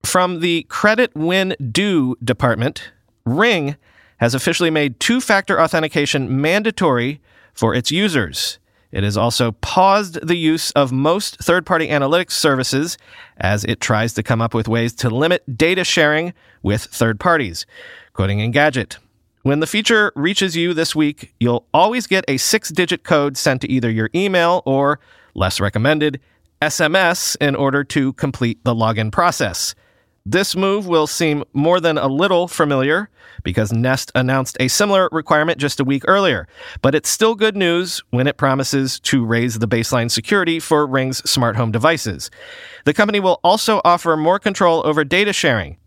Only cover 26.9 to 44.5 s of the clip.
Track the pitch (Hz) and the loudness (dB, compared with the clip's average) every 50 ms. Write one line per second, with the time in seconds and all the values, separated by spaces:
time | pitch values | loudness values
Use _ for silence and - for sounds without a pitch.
26.9 | 165 190 185 170 175 175 - - - - 147 143 139 - 139 139 131 143 143 _ | 2 2 2 2 0 0 -4 -6 -4 -2 0 0 0 0 0 0 0 0 -4 _
27.9 | - 156 135 131 131 - - 143 127 - 127 117 113 _ _ 131 120 113 113 110 | -2 0 0 0 -2 -2 -4 -4 -2 -2 -2 -2 -2 _ _ -2 0 0 0 0
28.9 | 110 107 110 110 - - 170 175 - - 156 95 85 - - - - _ _ _ | 0 0 -2 -2 0 2 2 2 0 0 -4 -4 -4 -6 -8 -8 -8 _ _ _
29.9 | _ _ _ _ _ _ _ 98 110 180 196 - - 175 190 196 196 208 202 180 | _ _ _ _ _ _ _ -2 0 0 0 0 -2 -2 0 0 0 -2 -2 0
30.9 | 170 160 151 147 - - 165 160 147 147 - _ _ 143 143 165 180 180 165 170 | 0 0 0 0 -2 -2 -2 0 0 -2 -6 _ _ 0 2 2 2 2 2 0
31.9 | 156 151 139 135 135 143 180 196 185 175 175 175 - - 165 147 143 135 131 139 | 0 0 -2 -2 0 0 0 2 2 0 0 -2 -2 -2 0 0 2 0 2 0
32.9 | 156 180 208 - _ _ - - - - - - 92 - 107 98 110 113 120 127 | 0 -2 -2 -6 _ _ -20 -20 -18 -8 -8 -4 -2 -2 -2 0 0 0 0 0
33.9 | 131 127 - - - - 127 127 131 135 131 - - - 131 131 - - 208 208 | 0 -2 -4 -4 -2 -2 0 0 0 -2 -2 -4 -4 -4 -2 -2 0 0 0 2
34.9 | 202 190 185 175 - 160 156 - 170 151 151 165 170 - 139 143 - - 139 127 | 2 2 2 0 -2 -6 -2 0 2 2 2 0 0 -2 -2 -4 -2 -2 -2 -2
35.9 | 139 139 - - 190 202 196 180 131 92 80 - _ - - - - - - 135 | -2 -2 2 2 2 2 2 2 0 -2 -4 -10 _ -20 -20 -16 -16 -2 0 2
36.9 | 139 151 - - - - 214 220 233 196 214 220 208 202 190 170 170 175 185 170 | 2 2 0 -2 0 2 2 2 2 2 0 0 0 0 0 2 2 0 0 -2
37.9 | - - - _ - 120 127 143 - - 151 135 131 135 135 - - 135 135 131 | -6 -10 -8 _ -2 0 0 0 0 0 2 2 2 0 -2 0 0 0 0 0
38.9 | - - _ - - 135 117 110 117 117 120 123 110 113 113 104 123 117 113 - | -4 -6 _ 0 0 2 2 2 0 0 0 -2 -2 -2 -2 0 0 0 0 0
39.9 | - 123 117 117 - - 107 - 208 202 180 165 165 165 151 - 165 147 147 139 | 0 -2 -2 -2 -4 -4 -2 0 0 2 2 0 -2 -4 0 0 2 2 2 2
40.9 | 131 135 131 131 127 - - - - 135 123 117 104 113 123 113 107 117 107 156 | 0 -2 -2 -2 -4 -6 -4 -2 0 0 0 0 0 0 -2 0 0 2 2 2
41.9 | 165 151 - 113 92 67 - - _ - - - - - - - - - _ - | 2 2 -2 -6 -8 -8 -10 -14 _ -20 -20 -20 -20 -20 -20 -20 -20 -4 _ -2
42.9 | 156 - 208 208 208 208 190 185 175 - _ 170 190 220 - - 220 190 - 170 | 2 2 2 2 2 0 2 2 0 2 _ 2 2 2 2 0 0 2 4 4
43.9 | 175 170 - 175 160 156 151 165 185 196 - 214 | 2 4 2 0 0 2 2 2 2 2 0 -4